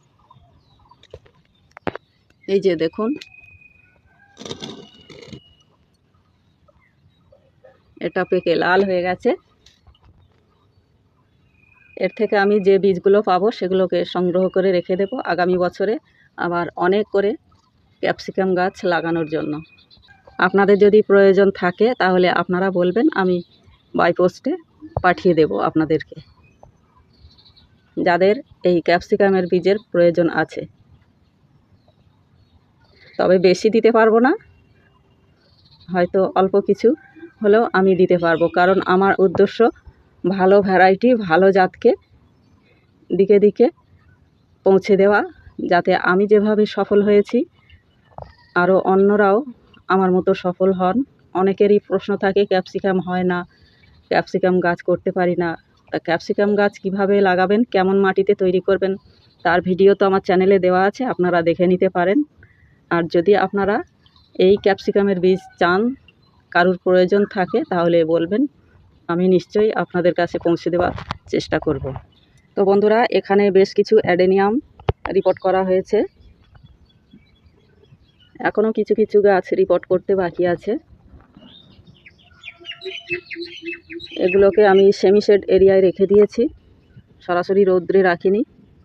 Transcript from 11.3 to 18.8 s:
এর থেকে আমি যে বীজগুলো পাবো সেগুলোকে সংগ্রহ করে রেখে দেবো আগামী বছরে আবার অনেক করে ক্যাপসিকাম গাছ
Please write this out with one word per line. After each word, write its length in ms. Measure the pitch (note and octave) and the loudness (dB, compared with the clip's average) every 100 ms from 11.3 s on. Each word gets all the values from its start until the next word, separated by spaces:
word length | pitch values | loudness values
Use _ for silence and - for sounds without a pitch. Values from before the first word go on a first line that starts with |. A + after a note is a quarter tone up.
| _ _ _ _ _ _ - | _ _ _ _ _ _ -10
এর 160 | F#3 - | -8 -4
থেকে 180 | G#3 G#3 | -2 0
আমি 120 | G3 G#3 F#3+ | 0 2 2
যে 80 | F#3+ | 2
বীজগুলো 400 | G3 F3+ G3 G3+ | 2 0 2 2
পাবো 240 | G#3+ F3+ G#3 | 2 0 -2
সেগুলোকে 480 | - F3+ F#3+ F#3 F3 F3+ | -4 -4 -2 0 -2 -4
সংগ্রহ 300 | F3+ F3+ F3 F#3 | -4 -2 -2 -2
করে 200 | F#3+ F#3+ | 0 0
রেখে 220 | F3+ E3+ F#3 | -2 -2 -4
দেবো 200 | G3 C4 - | -4 -6 -6
আগামী 240 | F3 F3+ F3+ | -2 -2 -2
বছরে 360 | F3+ - G3 C#4+ - _ _ - | -4 -4 -6 -6 -10 _ _ -10
আবার 280 | E3+ F3 E3+ - | -6 -6 -6 -4
অনেক 280 | F3 G3+ G#3 | -2 -2 -2
করে 180 | G3+ G3+ D4 _ _ _ _ _ _ | -2 -2 -6 _ _ _ _ _ _
ক্যাপসিকাম 460 | F#3+ F3 - - F#3+ | -6 -6 -8 -4 -2
গাছ 200 | F3+ F#3 - | -2 -2 -4